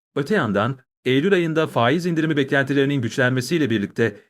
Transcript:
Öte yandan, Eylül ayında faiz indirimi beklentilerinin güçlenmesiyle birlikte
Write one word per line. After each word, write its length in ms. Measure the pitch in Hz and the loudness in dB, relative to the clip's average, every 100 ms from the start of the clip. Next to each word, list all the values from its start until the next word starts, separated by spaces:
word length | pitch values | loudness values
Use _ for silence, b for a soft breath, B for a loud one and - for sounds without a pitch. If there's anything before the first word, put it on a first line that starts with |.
| _ 139 | _ -8
Öte 180 | 143 | -2
yandan, 440 | 208 117 98 113 131 _ _ | -2 0 0 -2 -4 _ _
Eylül 280 | 123 131 185 | 0 0 2
ayında 340 | 190 170 160 156 | 2 0 0 0
faiz 400 | 131 120 170 175 | 2 2 2 -2
indirimi 300 | 160 156 147 | -2 0 0
beklentilerinin 680 | 135 139 135 139 139 143 | 0 0 0 0 0 0
güçlenmesiyle 680 | 113 143 127 127 123 170 131 | -4 0 0 0 -2 -2 0
birlikte 460 | 113 98 - 113 - B | 0 -2 -2 -2 -2 B